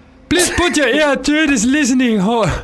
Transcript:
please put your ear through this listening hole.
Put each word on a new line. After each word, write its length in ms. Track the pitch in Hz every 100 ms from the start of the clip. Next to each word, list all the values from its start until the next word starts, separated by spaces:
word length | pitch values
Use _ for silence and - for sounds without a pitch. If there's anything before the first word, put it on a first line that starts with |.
| - - -
please 200 | 330 349
put 240 | - 339 285
your 120 | 269
ear 280 | 269 302 262
through 320 | 277 302 311
this 180 | 277 220
listening 540 | 277 269 254 254 220
hole. 280 | 185 240 190 127